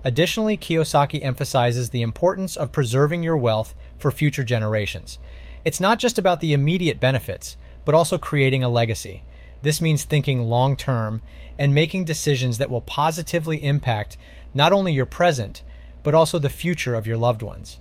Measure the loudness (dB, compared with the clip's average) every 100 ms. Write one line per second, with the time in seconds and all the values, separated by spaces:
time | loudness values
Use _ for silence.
0 | 0 0 0 0 0 -2 0 0 2 2
1 | 2 -2 -4 -4 -2 2 2 0 -2 -2
2 | -4 0 0 0 -6 -4 -4 -2 0 2
3 | 2 2 0 0 2 0 -2 -10 -18 -4
4 | -4 2 0 0 -2 0 0 0 -2 -6
5 | -12 -16 -16 -16 -16 -6 -6 0 2 2
6 | 2 2 2 2 2 2 2 2 0 2
7 | 2 0 -4 -10 -12 -16 -20 -6 4 4
8 | 4 -2 -2 2 2 2 2 2 0 -2
9 | -8 -14 -18 -20 -20 -4 -2 0 2 0
10 | 2 0 0 0 2 2 2 0 0 0
11 | -2 -6 -10 -18 -16 -2 2 4 2 -2
12 | -4 -2 0 0 0 -2 -2 -4 -4 0
13 | 0 0 -4 -2 -2 -2 0 0 0 -2
14 | -4 -12 -20 -20 -8 2 4 4 2 0
15 | -2 2 2 2 -4 -10 -18 -20 -20 -6
16 | 2 4 4 2 -2 -2 -4 -2 -2 -2
17 | -2 0 2 0 -6 -12 -16 -18